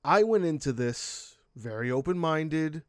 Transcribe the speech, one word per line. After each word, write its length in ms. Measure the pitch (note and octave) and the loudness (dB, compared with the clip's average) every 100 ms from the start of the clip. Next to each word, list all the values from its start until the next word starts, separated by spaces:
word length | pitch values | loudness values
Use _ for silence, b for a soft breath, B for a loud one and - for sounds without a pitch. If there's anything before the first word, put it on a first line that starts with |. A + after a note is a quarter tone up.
I 220 | - F#3+ | 4 4
went 220 | A3 A3 F3 | 6 4 2
into 260 | D3+ C#3+ | 0 -2
this 640 | A#2+ B2 A#2+ - - - _ _ | -2 -2 -4 -10 -12 -18 _ _
very 380 | B2 A2+ A2 B2 | -14 -10 -6 -2
open-minded. 920 | B2+ C#3 F3+ E3 D#3 D#3 D#3 D#3 D#3 | -2 0 0 2 0 0 -2 -2 -6